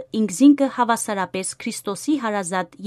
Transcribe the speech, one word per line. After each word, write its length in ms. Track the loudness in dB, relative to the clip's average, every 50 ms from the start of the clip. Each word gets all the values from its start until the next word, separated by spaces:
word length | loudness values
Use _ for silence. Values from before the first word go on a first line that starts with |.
| 0 -4
ինքզինքը 560 | -2 -2 -2 -2 2 6 6 6 8 6 2 -2
հավասարապես 840 | 0 0 0 0 0 -2 -2 -4 -4 -4 -4 -4 -4 -6 -6 -6 -10
Քրիստոսի 600 | -8 -8 -8 -8 -8 -6 -8 -8 -6 -2 -2 -2 0
հարազատ 560 | 0 -2 -2 -2 -4 -2 -4 -4 -4 -6 -8 -8 -6